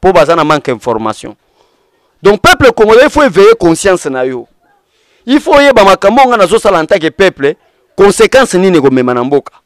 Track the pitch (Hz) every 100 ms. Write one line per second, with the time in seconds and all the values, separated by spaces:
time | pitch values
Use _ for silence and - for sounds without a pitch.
0 | 185 180 147 170 151 151 - 120 127 110
1 | 110 107 127 104 _ _ _ _ _ _
2 | _ _ 175 208 226 247 269 233 214 220
3 | 285 - 285 165 202 226 175 165 - 131
4 | 151 131 127 127 117 _ _ _ _ _
5 | _ _ - 277 - 294 285 233 196 185
6 | 196 233 262 233 185 214 214 185 151 202
7 | 156 - 190 - 139 165 _ _ _ -
8 | 196 196 214 254 254 180 190 175 135 131
9 | 123 123 123 143 - _